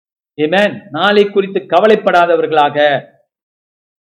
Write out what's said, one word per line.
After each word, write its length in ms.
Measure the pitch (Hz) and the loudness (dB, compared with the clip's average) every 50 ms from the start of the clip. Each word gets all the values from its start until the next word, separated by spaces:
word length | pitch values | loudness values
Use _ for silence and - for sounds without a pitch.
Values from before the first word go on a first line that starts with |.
| _ _ _ _ _ _ _ 147 | _ _ _ _ _ _ _ -6
Amen. 460 | 151 151 180 196 208 190 131 107 - - | -4 -2 0 0 0 -2 -4 -8 -14 -12
நாளை 400 | 131 156 185 208 208 208 202 202 | -6 -4 -2 0 2 2 0 0
குறித்து 300 | - 202 196 190 196 185 | 0 -4 -4 -2 -6 -8
கவலைப்படாதவர்களாக. 1500 | 135 - 165 175 208 220 214 202 196 196 175 175 175 170 170 160 156 147 156 151 143 147 - 147 147 147 139 127 - - _ _ _ _ _ _ _ _ _ _ _ _ _ _ _ _ _ _ | -4 -2 0 2 4 2 2 2 0 2 2 2 2 2 0 0 -2 0 0 0 0 0 0 0 0 0 0 -4 -6 -12 _ _ _ _ _ _ _ _ _ _ _ _ _ _ _ _ _ _